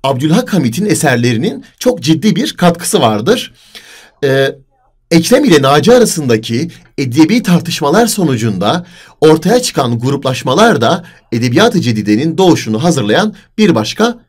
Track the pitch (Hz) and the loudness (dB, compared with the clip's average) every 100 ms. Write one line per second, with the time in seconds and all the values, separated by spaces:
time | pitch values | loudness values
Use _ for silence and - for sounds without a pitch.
0 | 135 127 151 185 240 190 127 107 208 156 | -2 -2 0 0 0 -2 -2 -2 -2 0
1 | 156 123 123 117 170 277 - _ 247 240 | 0 0 0 0 -4 -6 -16 _ -2 -2
2 | 120 160 214 175 302 - 175 170 - 196 | 0 0 2 0 -4 0 0 0 -2 0
3 | 123 107 120 240 - _ _ - - - | 0 0 0 -2 -4 _ _ -20 -20 -20
4 | - _ - 135 135 - _ _ _ _ | -20 _ -2 0 -2 -4 _ _ _ _
5 | _ 170 165 254 285 156 135 147 131 247 | _ 0 2 2 4 4 4 2 4 4
6 | 220 - 139 113 113 117 170 - _ - | 4 0 -2 -2 -2 -6 -6 -10 _ -8
7 | 135 123 160 233 - 175 170 - 147 185 | -4 2 4 2 2 0 0 -4 0 2
8 | 233 220 165 123 113 92 101 165 175 - | 0 0 -2 0 -2 -2 -2 -2 -6 -20
9 | - _ 156 156 170 247 - - 127 117 | -20 _ 2 2 2 0 0 -4 -4 -2
10 | 120 139 131 127 127 143 226 151 113 180 | -2 -4 -4 -4 -2 2 2 2 0 -2
11 | - - _ 117 123 131 226 208 120 107 | -6 -20 _ -4 0 2 2 0 -2 -2
12 | 101 104 156 160 190 151 - 110 165 151 | 0 0 0 0 2 2 0 -2 0 -2
13 | 104 131 214 - _ - 214 123 104 - | 0 0 -2 -6 _ 0 2 2 -2 -2
14 | 220 240 | -4 -4